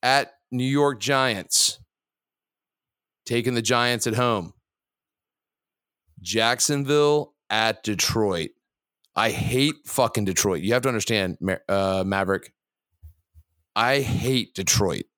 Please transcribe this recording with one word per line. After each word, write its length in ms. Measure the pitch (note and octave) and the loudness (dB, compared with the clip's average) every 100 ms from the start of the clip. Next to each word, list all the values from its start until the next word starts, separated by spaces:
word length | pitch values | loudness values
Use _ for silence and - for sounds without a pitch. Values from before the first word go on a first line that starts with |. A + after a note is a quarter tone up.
at 300 | B2 C#3 A#2+ _ _ | 2 0 0 _ _
New 140 | B2 C3 | -4 0
York 340 | C#3 C#3+ B2 | 2 2 0
Giants. 800 | C3 C#3 C3 G2+ - - - - - _ _ _ _ _ _ _ _ _ _ _ _ _ - | -2 2 2 -2 -2 0 0 -4 -18 _ _ _ _ _ _ _ _ _ _ _ _ _ -4
Taking 280 | A#2+ A#2+ | -2 0
the 80 | B2 | -2
Giants 460 | A2 B2 A#2+ A#2+ B2 | 0 2 2 0 -2
at 80 | A2 | 0
home. 380 | B2 A2 E2+ - _ _ _ _ _ _ _ _ _ _ _ _ _ _ _ - | 0 0 -4 -14 _ _ _ _ _ _ _ _ _ _ _ _ _ _ _ -18
Jacksonville 1120 | F2 G#2+ A2+ B2 - C#3+ C#3 D3 D3 D3 - _ _ | -6 0 0 2 0 -2 0 2 4 2 -2 _ _
at 340 | G#2+ A2+ A2 | 0 0 -2
Detroit. 680 | - G2 - A#2 G#2+ F2 E2 _ _ _ _ _ _ - | -4 -2 -2 0 0 0 -4 _ _ _ _ _ _ -2
I 140 | A2+ | -2
hate 440 | - - B2+ C#3+ D3+ - | 0 -2 0 0 -2 -6
fucking 400 | - A#2 - G2 | 0 0 0 -2
Detroit. 360 | F#2 G#2 E2+ | 0 0 -2
You 120 | F#2 | 0
have 100 | A#2+ | 0
to 60 | C3 | 0
understand, 480 | A#2 - A2 F#2 F2 | -2 -2 0 -2 -2
Ma-, 160 | F#2 F#2 - | -4 -4 -2
uh, 360 | G2 F#2+ F#2+ F#2+ | 0 0 0 0
Maverick. 480 | G2 F#2+ F#2+ - _ _ _ _ _ - _ _ - _ _ _ - | -2 0 -2 -4 _ _ _ _ _ -20 _ _ -20 _ _ _ 0
I 240 | A#2+ C#3 | 2 0
hate 520 | C3+ F#2 C3 C3 G2+ | 0 -2 0 -2 -4
Detroit. 500 | - F#2 - G2 A#1+ - | -6 0 2 2 -2 -8